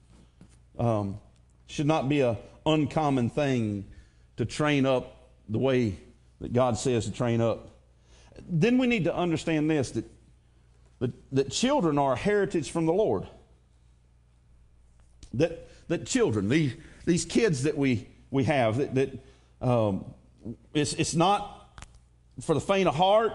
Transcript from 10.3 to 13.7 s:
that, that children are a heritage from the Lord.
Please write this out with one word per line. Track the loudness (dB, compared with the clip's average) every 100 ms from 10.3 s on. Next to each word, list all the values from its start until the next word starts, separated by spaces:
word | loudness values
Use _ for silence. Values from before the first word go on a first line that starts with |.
| _ _ _ _ _ _ -6
that, | -6 -6 -4
that | -2 -2
children | 0 0 2 2 2
are | 0
a | 0
heritage | 0 0 0 -2 -4
from | -2 0
the |
Lord. | 2 0 -2 -4 -16 -20 _ _